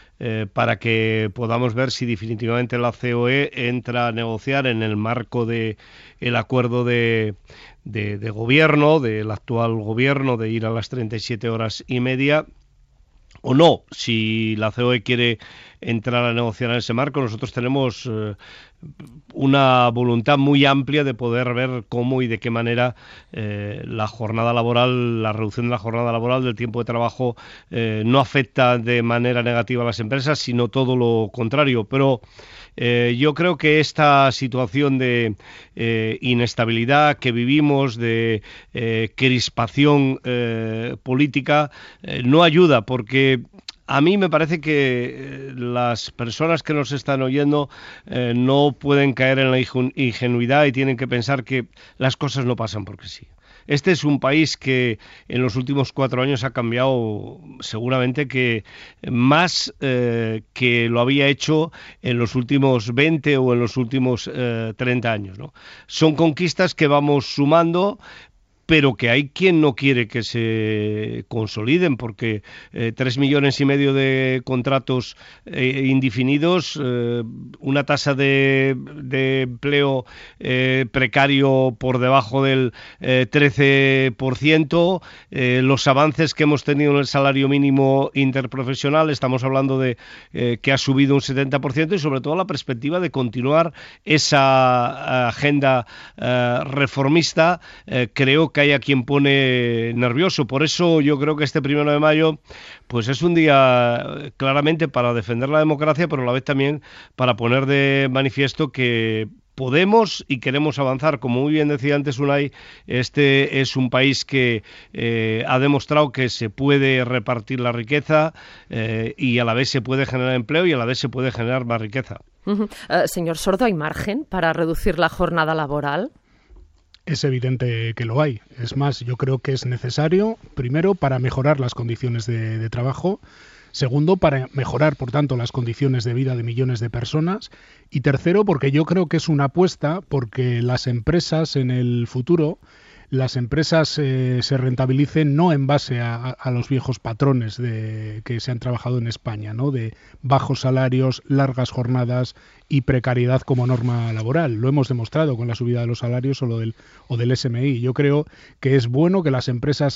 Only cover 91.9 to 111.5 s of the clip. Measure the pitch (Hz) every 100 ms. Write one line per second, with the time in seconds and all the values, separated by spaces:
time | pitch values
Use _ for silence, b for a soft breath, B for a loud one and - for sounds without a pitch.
91.9 | 190 147 135 139 165 180 147 - 120 139
92.9 | 175 175 135 123 120 123 151 165 B B
93.9 | B - 151 - 143 135 131 127 123 120
94.9 | 127 139 127 120 113 143 147 139 127 113
95.9 | B B - 117 123 123 120 - 135 139
96.9 | - 135 165 165 - 160 175 B B -
97.9 | 127 120 - 135 147 156 - 143 143 117
98.9 | 135 120 143 139 139 131 127 120 117 117
99.9 | 117 123 120 185 - 123 135 156 - 175
100.9 | 160 143 143 147 151 143 156 135 147 147
101.9 | 147 151 156 160 156 B B B B -
102.9 | 120 113 135 175 170 156 139 131 123 120
103.9 | 120 - 147 143 - 135 139 143 165 156
104.9 | 131 120 120 107 117 135 151 156 143 151
105.9 | 147 170 151 123 127 127 135 139 147 B
106.9 | B B - 127 110 117 127 135 143 139
107.9 | 139 135 131 135 127 139 - 151 127 127
108.9 | 117 113 110 107 - _ - 131 139 190
109.9 | 226 214 - - 131 139 135 151 139 135
110.9 | 131 151 135 127 120 143